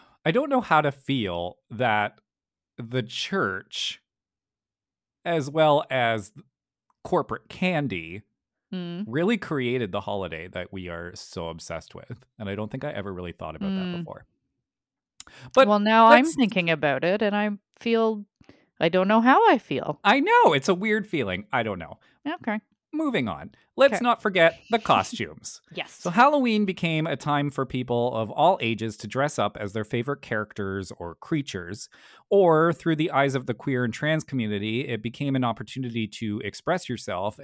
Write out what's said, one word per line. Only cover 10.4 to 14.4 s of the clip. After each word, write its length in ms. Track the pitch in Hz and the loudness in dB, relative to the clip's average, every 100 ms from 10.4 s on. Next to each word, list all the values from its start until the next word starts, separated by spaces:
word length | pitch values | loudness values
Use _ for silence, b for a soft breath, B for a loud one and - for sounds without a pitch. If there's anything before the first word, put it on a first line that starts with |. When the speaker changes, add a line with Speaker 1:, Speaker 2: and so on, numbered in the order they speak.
| 85 | -10
Speaker 1:
that 260 | 95 90 | -10 -10
we 160 | 95 87 | -10 -10
are 220 | 85 87 - | -10 -10 -14
so 320 | - 92 85 | -12 -10 -8
obsessed 440 | 82 - 82 - | -10 -10 -10 -12
with. 320 | 90 - - _ - | -18 -16 -18 _ -12
And 100 | 101 | -10
I 60 | |
don't 160 | 101 107 | -8 -8
think 140 | 135 | -8
I 60 | 147 | -8
ever 200 | 104 101 | -8 -10
really 200 | 90 87 | -10 -10
thought 240 | - 80 78 | -10 -12 -8
about 140 | 196 | -6
that 100 | 190 180 | -4 -6
Speaker 2:
Mm. 120 | 175 | -8
Speaker 1:
before. 280 | 165 - - _ | -10 -14 -20 _